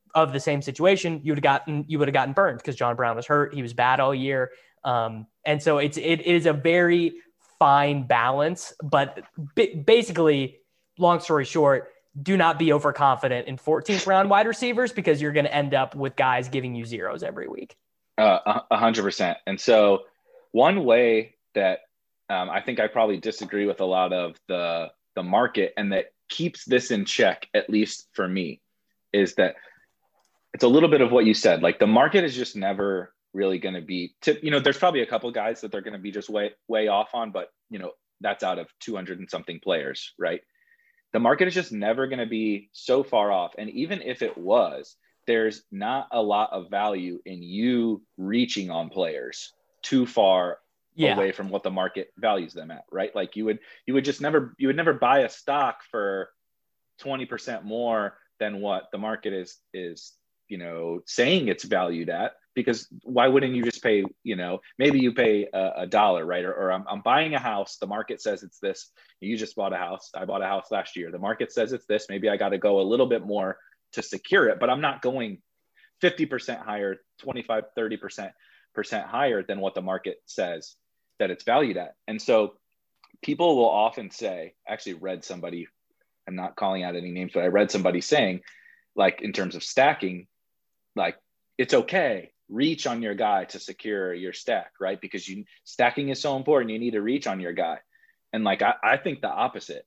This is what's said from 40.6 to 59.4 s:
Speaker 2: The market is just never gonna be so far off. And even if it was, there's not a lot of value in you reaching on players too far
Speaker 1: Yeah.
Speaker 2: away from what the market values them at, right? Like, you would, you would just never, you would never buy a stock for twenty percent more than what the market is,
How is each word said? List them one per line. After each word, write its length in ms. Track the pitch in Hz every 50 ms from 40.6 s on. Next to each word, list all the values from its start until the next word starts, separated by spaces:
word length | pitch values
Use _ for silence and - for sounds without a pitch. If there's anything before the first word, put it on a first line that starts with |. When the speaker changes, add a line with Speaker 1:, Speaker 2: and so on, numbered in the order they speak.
| _ _ _ _ _ _ _ _ _ _ -
Speaker 2:
The 60 | 113
market 280 | 117 117 147 - 185 185
is 80 | 170
just 160 | 185 175 -
never 340 | 113 104 98 107 117 131 135
gonna 220 | 131 131 123 117 113
be 420 | 113 110 110 107 101 101 - _ -
so 280 | - - - 127 135
far 300 | 135 - - 107 104 104
off. 240 | 98 92 87 - - -
And 140 | 107 107
even 320 | - 123 147 175 202 180 -
if 180 | 123 123 -
it 160 | 120 107 - -
was, 580 | 85 95 110 120 98 82 69 65 - - - _ _ _ _ _ _
there's 380 | - 117 113 110 110 107 - - _
not 360 | 101 98 101 113 131 135 - -
a 100 | - 117
lot 320 | 107 104 104 104 107 - -
of 160 | 95 87 76
value 500 | 101 101 104 107 101 92 90 90 87 - -
in 160 | 95 92 87
you 640 | 87 87 92 104 117 123 123 120 117 113 107 - - _ _ -
reaching 520 | 95 95 110 120 123 - - 101 95 90
on 200 | 82 85 82 82
players 640 | - 95 90 82 76 67 62 62 - - - - - _ _ _ _ _
too 240 | - - 135 131 123
far 540 | 120 - 117 101 95 95 92 90 87 - - _ _ _ _ _ _ _
Speaker 1:
Yeah. 220 | 160 156 - 107
Speaker 2:
away 160 | 101 98 98
from 180 | 95 - 98 95
what 140 | 95 98 -
the 80 | 95
market 420 | 95 92 92 92 - 98 90 - _ 95
values 360 | 110 110 104 95 85 80 -
them 160 | 85 78 80
at, 140 | 80 - - _
right? 240 | - 95 95 - -
Like, 200 | 104 92 - -
you 100 | 107 110
would, 120 | 110 107 110 - - - - _ -
you 80 | 131
would 100 | 135 127
just 160 | 143 139 -
never, 320 | 147 151 156 147 131 120 - -
you 80 | 135 135
would 80 | 135
never 180 | 160 170 165 139
buy 280 | 131 127 120 135 139
a 80 | 127 110
stock 520 | - - - - 139 147 135 123 - - - _
for 400 | - 110 101 98 98 95 90 - _ _ _ _ _ _ _ _ _ _ _ _ _ -
twenty 260 | - 139 135 131 123
percent 400 | - 123 113 - 135 117 104 98
more 540 | 104 110 117 120 120 113 107 101 98 - _ _ _ _ -
than 220 | 107 104 101 98
what 300 | 104 101 95 92 - -
the 80 | - 98
market 340 | 107 110 110 - - 104 98
is, 240 | 92